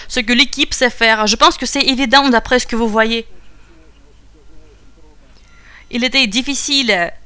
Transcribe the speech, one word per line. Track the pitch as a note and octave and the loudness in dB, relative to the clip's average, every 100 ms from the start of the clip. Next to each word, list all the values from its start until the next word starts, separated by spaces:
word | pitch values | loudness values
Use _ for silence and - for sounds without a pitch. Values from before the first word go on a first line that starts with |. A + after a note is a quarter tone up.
| - | -8
ce | B3 | -4
que | A3 | 0
l'équipe | A#3+ C4+ C4 D4+ | 2 2 0 -4
sait | - B3 | 0 0
faire. | - A3+ A3 G#3+ | 2 2 2 0
Je | A3+ | 4
pense | D#4+ - | 2 2
que | |
c'est | B3+ C#4 | -2 -2
évident | C4+ B3+ C4+ C#4 C#4 | 0 0 2 4 4
d'après | A3+ - B3+ | 2 2 0
ce | - | 0
que | |
vous | A3+ A#3 | -2 0
voyez. | A3 A3 A3+ A3+ - - - - - - - - - - - - - - - - - - - - - - - - - - | 0 0 -2 -8 -16 -20 -20 -20 -20 -20 -20 -20 -20 -20 -20 -20 -20 -20 -20 -20 -20 -20 -20 -20 -20 -20 -20 -20 -20 -10
Il | A#3+ | -4
était | B3+ C4+ A#3+ | -2 0 0
difficile | A#3+ C4+ C4 - C#4 A#3 F#3 E3+ - | -2 -4 -4 -2 -2 0 0 -2 -6